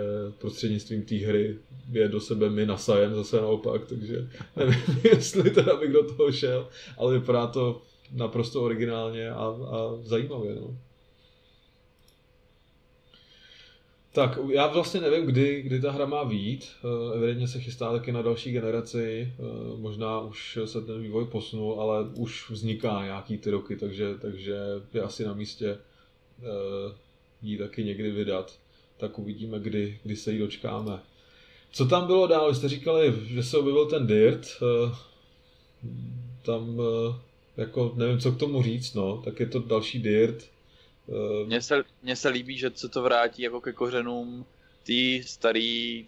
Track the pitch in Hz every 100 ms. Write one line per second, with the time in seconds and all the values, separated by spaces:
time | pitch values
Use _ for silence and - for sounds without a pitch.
0 | 104 104 104 104 107 - 110 104 - 110
1 | 104 107 104 104 107 107 - - - 117
2 | 104 107 - 107 107 104 107 95 - 101
3 | 104 107 101 113 107 107 117 110 - 120
4 | 107 123 127 - - - 135 123 - 127
5 | 226 202 - 190 180 202 143 135 151 143
6 | 147 - 147 127 127 127 127 - - -
7 | 120 127 123 120 117 131 123 117 - _
8 | - 127 113 117 113 139 120 113 117 113
9 | 113 113 113 117 110 117 131 113 113 117
10 | 113 113 135 135 104 110 117 123 - _
11 | _ _ _ _ _ _ _ _ _ _
12 | _ _ _ _ _ _ _ _ _ _
13 | _ _ _ - - - - _ _ _
14 | _ - 131 - 139 139 151 160 165 196
15 | 160 160 165 127 139 143 131 131 139 139
16 | 139 147 135 107 101 - - - 123 117
17 | 117 113 117 120 123 123 - - 117 117
18 | 117 120 113 117 127 120 110 113 117 120
19 | 113 113 123 123 117 113 113 110 110 104
20 | 110 110 110 104 - 117 110 120 110 110
21 | 110 107 120 113 - 110 107 110 107 107
22 | 107 113 117 - - 110 110 110 117 104
23 | 98 98 - 104 107 101 - 101 101 95
24 | 104 98 107 95 98 101 101 101 104 113
25 | 101 - 107 101 107 - 107 101 - _
26 | _ _ _ - 120 101 98 98 98 101
27 | _ _ _ - 107 104 104 - 107 101
28 | 107 104 98 92 92 - _ _ _ -
29 | 104 - 104 101 110 107 104 104 104 107
30 | 107 107 - 107 104 - 117 107 107 92
31 | - _ _ - - - _ - 131 175
32 | 180 190 180 165 151 131 143 131 165 160
33 | 151 110 110 123 123 156 139 143 151 156
34 | 120 107 113 - - - 123 120 120 123
35 | - _ _ _ _ _ _ _ 117 123
36 | 120 123 - - - 117 117 117 117 113
37 | 117 123 - _ _ - 113 - 120 120
38 | 117 123 127 123 147 139 113 120 127 107
39 | 98 107 - 107 113 127 113 110 107 127
40 | 107 107 117 120 - _ _ _ _ _
41 | - 107 107 104 107 117 120 143 131 _
42 | 127 127 143 123 123 131 127 120 127 131
43 | 123 120 117 - 120 120 127 117 120 123
44 | 120 120 120 123 123 _ _ _ - 120
45 | 127 127 120 - 113 113 113 117 117 117